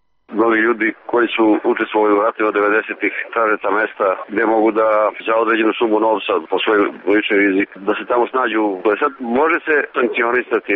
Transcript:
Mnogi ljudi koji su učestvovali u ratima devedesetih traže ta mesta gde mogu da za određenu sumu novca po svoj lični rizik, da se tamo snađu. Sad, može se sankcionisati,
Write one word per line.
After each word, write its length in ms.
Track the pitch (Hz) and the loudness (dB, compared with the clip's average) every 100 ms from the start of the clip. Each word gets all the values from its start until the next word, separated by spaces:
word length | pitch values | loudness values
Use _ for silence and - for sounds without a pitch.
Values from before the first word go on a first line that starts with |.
| _ _ - 104 | _ _ -10 -2
Mnogi 200 | 117 110 113 | 0 2 0
ljudi 220 | 117 110 - - | 0 -2 -6 -4
koji 160 | 120 117 - | 0 0 2
su 100 | 110 107 - | 2 2 0
učestvovali 400 | 117 110 110 107 104 | -2 -2 0 2 2
u 80 | 110 | 2
ratima 300 | - 107 104 | 0 -2 0
devedesetih 560 | 104 107 104 95 101 - - | 2 0 -2 -4 -6 -6 -6
traže 220 | 113 113 104 | -2 0 0
ta 80 | 104 101 | -2 -2
mesta 280 | 110 - 104 92 - | -2 -2 -2 -2 -4
gde 120 | 104 113 | -2 0
mogu 160 | 113 110 107 | 2 2 2
da 100 | 110 107 107 90 - | 2 2 0 -2 -2
za 60 | 113 | 0
određenu 300 | 110 113 110 104 | 2 2 0 0
sumu 180 | 117 107 110 | 0 2 2
novca 260 | 104 - 95 78 | 0 0 -2 -2
po 60 | 92 | -4
svoj 160 | 104 107 98 - 87 | 2 2 2 -2 0
lični 220 | 104 - 101 | 0 2 2
rizik, 260 | 101 95 98 - 98 | 2 2 -2 -6 -6
da 40 | 104 | -4
se 60 | 104 | -2
tamo 120 | 123 113 | -2 0
snađu. 300 | 131 123 107 107 95 90 104 | 0 -2 0 -2 -2 0 0
Sad, 100 | 147 135 123 120 | 0 -4 -4 0
može 180 | 160 165 - | 0 0 0
se 80 | 151 - - | -2 -2 -2
sankcionisati, 760 | 120 - 117 123 117 110 - | -2 0 -2 -2 -2 -4 0